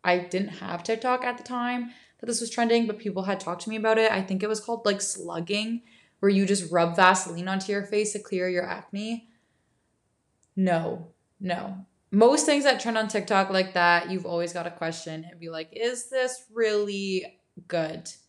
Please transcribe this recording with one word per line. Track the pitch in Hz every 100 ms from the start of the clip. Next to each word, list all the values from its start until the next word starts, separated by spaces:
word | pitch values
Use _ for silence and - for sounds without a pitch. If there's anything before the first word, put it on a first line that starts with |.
I | 180 180
didn't | 175 185 202 -
have | - 175
TikTok | - 226 254 254
at | 247 247
the |
time | - 247 240 247 240 - _ _
that | 226
this | 233
was | 226
trending, | - 233 233 220
but | 208
people | 208 185
had | 190 190
talked | - 180
to | -
me | 220
about | 220 220
it. | 220
I | 196
think | 190 190
it | 208
was | 214
called, | - 233
like, | 208 196
slugging, | 190 - 170 165 170 202 220 233 _ _ _ _
where | 196
you | 196
just | 196 196 170
rub | 170 170 170
Vaseline | 185 190 - 170 180
onto | 190 190
your | 202
face | 196 208 208
to | 202
clear | - 185 180
your | 180
acne. | - 175 - 196 214 233 _ _ _ _ _ _ _ _ _ _ _ _ _ -
No, | 190 170 165 - - _ _ _
no. | 185 175 - 190 - _ _
Most | 196 233 294
things | 294 285
that | 277 254
trend | 233 220
on | 214
TikTok | 208 - 196 190
like | 190 185
that, | 185 175 170 170
you've | 185 180
always | 170 175
got | 175
to | 170
question | 170 165 165 - 160
and | 165 180
be | 165
like, | 160 165
"Is | - 233 240 -
this | 262 254 254 -
really | 220 220 208 208 196 196 185 - _ _ - -
good?" | 175 160 170 - -